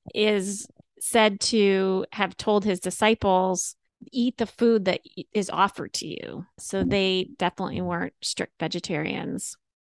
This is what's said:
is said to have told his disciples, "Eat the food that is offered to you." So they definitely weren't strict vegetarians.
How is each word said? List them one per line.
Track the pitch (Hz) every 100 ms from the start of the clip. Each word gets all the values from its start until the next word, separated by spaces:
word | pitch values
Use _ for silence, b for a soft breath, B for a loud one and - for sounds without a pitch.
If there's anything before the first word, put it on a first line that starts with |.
| -
is | - 214 208 190 202 - _ _ _
said | - 233 214 202
to | - 226 202 190 190 190 -
have | - 196 -
told | - 208
his | 202 180
disciples, | - - 214 220 202 185 185 180 - - _ _ -
"Eat | 262 240 -
the | 220
food | - 233 226
that | 190 - - - -
is | 214 196
offered | - 190 - -
to | - -
you." | - - - 180 _
So | - 196
they | 180 196 190 185 180 143
definitely | 180 - 190 -
weren't | 180 175 180 _
strict | - - - _
vegetarians. | 165 180 - 156 156 - - - - - _ _